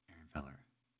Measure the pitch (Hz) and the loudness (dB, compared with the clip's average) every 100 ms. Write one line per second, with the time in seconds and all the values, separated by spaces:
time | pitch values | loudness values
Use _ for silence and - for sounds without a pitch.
0 | - 82 80 76 69 67 - - _ _ | -14 -12 0 2 2 -2 -10 -20 _ _